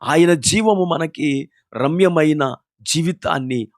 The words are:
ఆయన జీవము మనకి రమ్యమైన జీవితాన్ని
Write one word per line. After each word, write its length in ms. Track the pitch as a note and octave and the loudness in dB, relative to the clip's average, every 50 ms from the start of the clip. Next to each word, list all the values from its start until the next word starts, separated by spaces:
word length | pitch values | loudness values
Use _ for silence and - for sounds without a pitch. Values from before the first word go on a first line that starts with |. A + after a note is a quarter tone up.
| - | -4
ఆయన 300 | A2+ D3 D#3+ E3+ F3 F3 | 0 2 4 4 4 4
జీవము 520 | D#3 A#2+ - - G#3+ A3 A3 G#3+ F#3+ F#3 | 2 0 0 0 2 2 2 2 2 0
మనకి 640 | F3 E3 E3 E3 D#3 - - D3+ D3+ C#3 C3+ C3+ - _ _ _ _ - | -2 -2 -2 -4 -6 -6 -4 -4 -2 -2 -4 -6 -8 _ _ _ _ -6
రమ్యమైన 800 | A2+ B2+ C#3+ D#3+ F3 F#3+ F#3 E3+ E3 D#3 D#3 D3+ D3+ C#3+ C3 A#2+ - _ _ _ _ | -4 -2 -2 2 2 2 2 4 2 2 2 2 0 -2 -4 -4 -8 _ _ _ _
జీవితాన్ని 840 | G#2+ - - D#3+ E3 E3+ F#3 - - - D#3+ C#3 C3 B2+ B2+ B2 A2 - _ | -8 -4 -2 -2 -2 -2 -4 -4 -4 -4 -4 -2 -4 -4 -4 -4 -4 -6 _